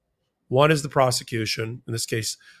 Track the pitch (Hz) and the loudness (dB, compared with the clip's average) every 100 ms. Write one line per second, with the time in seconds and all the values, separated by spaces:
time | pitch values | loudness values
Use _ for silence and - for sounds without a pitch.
0 | _ _ _ _ _ 127 147 156 143 147 | _ _ _ _ _ 4 4 4 0 2
1 | 127 120 - 113 107 - 110 123 - 113 | 2 2 -4 -4 -4 -4 -6 -10 -8 -6
2 | - 117 107 - - - | -4 -4 -4 -8 -14 -20